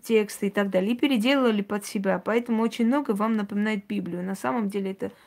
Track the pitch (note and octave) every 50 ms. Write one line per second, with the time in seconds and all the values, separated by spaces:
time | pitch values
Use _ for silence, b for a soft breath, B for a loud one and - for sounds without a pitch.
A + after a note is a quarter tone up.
0 | - - A3+ A3 G#3+ G#3 - - - G3 G3 G#3 G3+ G3 F#3+ F#3 F#3 G3+ A#3+ A#3+
1 | - C#4+ C#4 A#3 G#3 B3+ C#4+ C#4 C4 A#3+ G#3+ G3+ G3+ - G#3 G#3 G#3 - - G#3
2 | G3 G3 F#3 F3+ F#3 - G#3+ A#3+ A#3+ - A#3 A3 A3+ A#3 A3+ - A#3+ A3+ C4 D4
3 | C#4+ - A3 G3 G#3 A3+ A3+ G#3+ G#3 G3+ G3+ G3+ G#3 G#3+ G#3+ G3+ G3+ - G#3+ G3+
4 | F3+ F3 F3 F3 F3+ F#3 G3 F#3+ - B3 B3+ A#3+ G#3+ G3 G3 G3+ G3 F#3+ F#3+ -
5 | G3+ F#3+ b b b